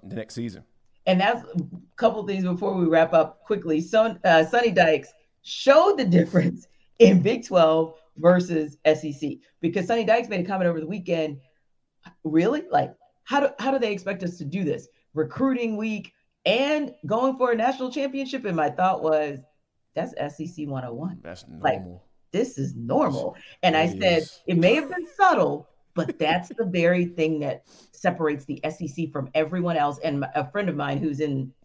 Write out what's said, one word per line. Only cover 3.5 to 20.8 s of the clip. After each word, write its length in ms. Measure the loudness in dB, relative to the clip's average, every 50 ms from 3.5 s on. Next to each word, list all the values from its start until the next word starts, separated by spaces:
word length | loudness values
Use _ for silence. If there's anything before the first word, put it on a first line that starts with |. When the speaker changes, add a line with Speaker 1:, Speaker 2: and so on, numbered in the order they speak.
| -4 -4 -2 -2 -2 -2
Speaker 2:
Son-, 380 | -2 0 2 2 2 2 0 -2 2
uh, 220 | 4 4 4 4
Sonny 260 | 4 2 2 2 2
Dykes 400 | 4 4 4 4 2 0 -2 -6 _ _ _ _ _ _
showed 560 | _ -14 -12 0 4 6 8 8 8 6 4 2
the 80 | 2
difference 640 | 4 4 4 4 4 2 2 2 0 -2 -6 -12 _ _ _ _ _ _ 8
in 220 | 8 8 8 8
Big 240 | 6 4 0 0 -2
Twelve 500 | 2 4 6 6 6 6 4 2 0 -4 -12 _ _ _ 2
versus 600 | 4 4 6 4 4 0 0 -2 -2 -4 -6 -2 2
S 180 | 2 2 2 0
E 80 | -8
C, 300 | -8 -6 -8 -8 -8 -10 _ _ _ _
because 280 | -4 -2 -2 -2 -2 -2
Sonny 180 | -2 0 2
Dykes 240 | 2 2 2 0 -2
made 100 | -4 -4
a 80 | -4 -4
comment 220 | -2 -2 0 0
over 100 | -2 -2
the 80 | -6 -8
weekend. 520 | -8 -8 -6 -4 -4 -2 -4 -4 -6 -10 -16 _ _ _ _ _ _ _ _ _ _ _ -20 -20 -18 _ -6
Really? 400 | -2 2 2 2 2 0 -2 -2 -2
Like, 240 | -2 -2 -2 -2 -6 _ _ _ _ _ _
how 140 | -4 0 0
do, 100 | 0 0 -2 -4
how 120 | -4 -2
do 80 | -2 0
they 120 | -2 -2
expect 320 | -4 -4 -6 -8 -8 -6 -6
us 140 | -8 -8 -8
to 80 | -10
do 180 | -8 -6 -4 -4
this? 240 | -4 -4 -6 -8 -14 _ _ _ _ -6
Recruiting 640 | -4 -4 -4 -4 -2 -2 -2 0 -2 -4 -4 -4
week 380 | -4 -6 -6 -6 -8 -10 -14 _ _ _ _ _ _ 0
and 480 | 0 2 2 2 0 0 -2 -2 -6 -8 -10 -6
going 320 | -2 -2 0 0 0 0 0
for 140 | 0 0
a 40 | 2
national 360 | 2 0 0 -2 -2 -6 -6
championship? 540 | -6 -4 -6 -4 -4 -6 -6 -6 -6 -6 -6
And 100 | -4 -2
my 140 | 0 0 0
thought 320 | 0 0 0 0 0 0 0
was, 360 | 0 0 0 0 -2 -6 -10 -14 _ _ _ _ _ _ _ _ _ -8
that's 180 | -8 -8 -6 -6 -8
S 220 | -8 -8 -8 -10
E 80 | -12 -12
C 180 | -10 -10 -10
one 200 | -8 -8 -8